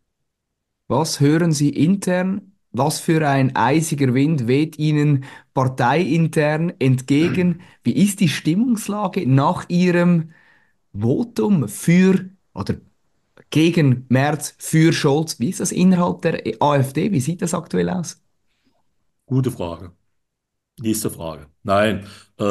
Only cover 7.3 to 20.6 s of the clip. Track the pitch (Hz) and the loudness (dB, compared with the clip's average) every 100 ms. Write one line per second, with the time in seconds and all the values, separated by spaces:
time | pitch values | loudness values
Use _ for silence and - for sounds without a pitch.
7.3 | 180 175 170 - _ 120 123 202 - 156 | 0 0 -2 -10 _ 2 4 4 2 0
8.3 | - 156 180 262 214 - 208 190 196 127 | 0 -2 0 0 -2 -4 -4 -4 -2 2
9.3 | 135 151 180 - 175 180 175 175 170 160 | 2 2 -2 -2 0 2 4 4 2 -2
10.3 | - _ _ _ _ _ 101 113 165 240 | -14 _ _ _ _ _ -4 -2 0 -2
11.3 | - 214 180 107 - - 175 185 190 - | -2 0 0 0 -2 2 4 4 2 -2
12.3 | - _ - 90 - _ _ _ _ _ | -16 _ -8 -8 -8 _ _ _ _ _
13.3 | _ _ 147 165 170 143 127 - 127 147 | _ _ 2 2 4 2 0 0 0 2
14.3 | 151 - - - 160 160 165 147 143 160 | -2 -8 -14 -2 2 2 2 0 0 -2
15.3 | - 120 - 196 - 185 175 180 175 165 | -4 -6 -4 -6 2 2 4 0 -2 -4
16.3 | 165 - - 147 143 131 151 208 165 131 | -4 -6 -2 0 2 0 -2 -2 -2 -4
17.3 | 180 175 175 - 180 175 180 165 - _ | -4 -6 -6 -4 -4 -2 -4 -8 -14 _
18.3 | _ _ _ _ _ _ _ _ _ _ | _ _ _ _ _ _ _ _ _ _
19.3 | 131 120 - 87 85 92 _ _ _ _ | -2 -2 -6 -10 -10 -16 _ _ _ _
20.3 | _ _ _ | _ _ _